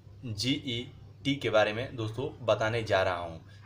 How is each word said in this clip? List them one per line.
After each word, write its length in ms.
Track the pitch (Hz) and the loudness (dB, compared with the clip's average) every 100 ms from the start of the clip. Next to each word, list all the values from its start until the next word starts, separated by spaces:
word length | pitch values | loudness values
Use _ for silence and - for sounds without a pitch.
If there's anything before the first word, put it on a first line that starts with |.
| - - | -20 -14
जीईटी 1080 | 123 98 120 143 139 117 127 - - - 139 139 | -10 -4 -2 -2 -2 -6 -6 -14 -20 -6 -2 0
के 140 | 113 | 4
बारे 220 | 107 104 | 4 4
में 220 | 107 135 123 | 2 -4 -4
दोस्तों 320 | 110 117 143 - 110 | -6 -4 -8 -2 2
बताने 360 | 107 110 117 | 2 2 0
जा 180 | 110 95 | 2 4
रहा 140 | 95 87 | 4 0
हूं। 220 | 85 80 - - | -6 -12 -16 -20